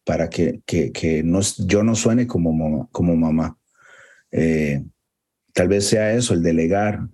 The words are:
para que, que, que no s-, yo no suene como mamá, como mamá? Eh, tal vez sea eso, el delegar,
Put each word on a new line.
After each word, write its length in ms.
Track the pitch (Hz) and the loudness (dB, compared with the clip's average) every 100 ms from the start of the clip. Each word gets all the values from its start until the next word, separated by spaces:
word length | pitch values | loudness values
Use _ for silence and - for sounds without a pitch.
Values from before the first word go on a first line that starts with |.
para 260 | - 82 85 | -4 -2 -2
que, 320 | 87 80 - - | -2 -2 -4 -4
que, 260 | 87 76 | -2 -2
que 320 | - 82 78 | -2 -2 0
no 160 | 82 92 | 0 0
s-, 240 | 101 - 92 | -2 -4 0
yo 180 | 101 | 2
no 120 | 113 113 | 2 2
suene 320 | 113 120 120 | 2 2 0
como 240 | 87 82 | 0 0
mamá, 360 | 78 78 76 - | 0 0 -4 -6
como 240 | - 87 82 | -2 0 2
mamá? 420 | 80 80 82 - _ _ - - - _ _ | 2 0 -2 -6 _ _ -20 -20 -20 _ _
Eh, 520 | - 80 80 76 71 65 _ _ _ _ _ _ | -2 0 0 0 -2 -6 _ _ _ _ _ _
tal 160 | - 90 | 0 2
vez 160 | 101 101 | 2 2
sea 260 | 110 107 | 0 2
eso, 200 | 117 120 | 0 0
el 100 | 90 | 0
delegar, 640 | 85 82 82 98 107 92 85 | 2 2 2 0 0 -4 -8